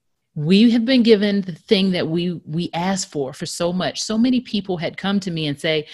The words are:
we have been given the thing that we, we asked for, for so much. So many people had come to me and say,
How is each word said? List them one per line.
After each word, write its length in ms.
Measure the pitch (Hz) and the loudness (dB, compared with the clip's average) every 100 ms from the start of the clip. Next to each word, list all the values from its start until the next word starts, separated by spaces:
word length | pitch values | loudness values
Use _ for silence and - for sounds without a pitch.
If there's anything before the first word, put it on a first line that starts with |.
| _ _ _ | _ _ _
we 380 | 156 151 196 233 | -6 2 6 6
have 120 | 240 | 4
been 200 | 226 262 | 4 4
given 380 | 226 208 208 202 | 6 4 4 0
the 120 | 190 | -4
thing 380 | 156 - 196 190 | -10 0 2 2
that 180 | 180 139 | 0 -2
we, 320 | 170 175 165 - | -2 -2 -4 -6
we 240 | 156 170 | -6 -4
asked 380 | 165 185 190 - | -4 -2 -4 -4
for, 200 | 151 131 | -6 -6
for 140 | 139 160 | -6 -10
so 260 | - 175 | -4 -4
much. 300 | 180 151 - | -2 -4 -6
So 160 | - 220 | -4 0
many 240 | 254 254 | 2 0
people 340 | - 202 196 175 | -2 -6 -4 -6
had 220 | 160 - | -6 -4
come 240 | 190 202 | -2 -2
to 100 | 190 | -2
me 160 | 165 151 | -4 -4
and 100 | 143 | -4
say, 300 | 165 156 151 | -2 -2 -4